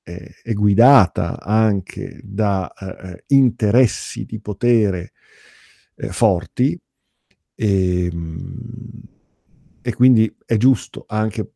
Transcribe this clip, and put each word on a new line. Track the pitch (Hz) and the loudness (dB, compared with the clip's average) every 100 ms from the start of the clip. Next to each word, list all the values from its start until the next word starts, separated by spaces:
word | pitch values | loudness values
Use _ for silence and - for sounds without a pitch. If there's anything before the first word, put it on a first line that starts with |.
è, | - 87 98 - | -12 -12 -12 -16
è | - | -6
guidata | 104 104 98 120 139 95 - 85 - | 0 2 6 6 6 4 0 -4 -6
anche | - 107 110 101 92 - 98 - | -2 0 2 0 -4 -10 -10 -12
da, | 101 98 104 95 92 | -12 -4 -2 -2 -4
eh, | - 95 - 92 | -8 -12 -10 -12
eh, | 90 _ | -14 _
interessi | 139 127 117 107 110 131 - - - 110 | 2 2 0 2 4 2 0 -12 -10 -8
di | 110 | -10
potere, | - 101 120 117 104 92 87 _ _ _ - _ _ _ _ _ | -8 -4 0 2 2 -2 -8 _ _ _ -20 _ _ _ _ _
eh, | 104 | -8
forti, | 90 113 90 - - 131 170 _ _ _ _ _ _ _ _ | 0 0 0 -4 -2 -2 -2 _ _ _ _ _ _ _ _
ehm, | 107 98 92 90 87 85 82 80 92 90 - - - - - _ _ _ _ _ _ _ | 0 2 2 0 -2 -4 -6 -8 -8 -10 -10 -12 -12 -14 -18 _ _ _ _ _ _ _
e | - | -8
quindi | - 127 120 110 _ _ | 2 4 4 2 _ _
è | 110 | 2
giusto | 127 127 - - - | 2 2 -2 -14 -6
anche | 107 110 107 107 | -4 -2 -4 -8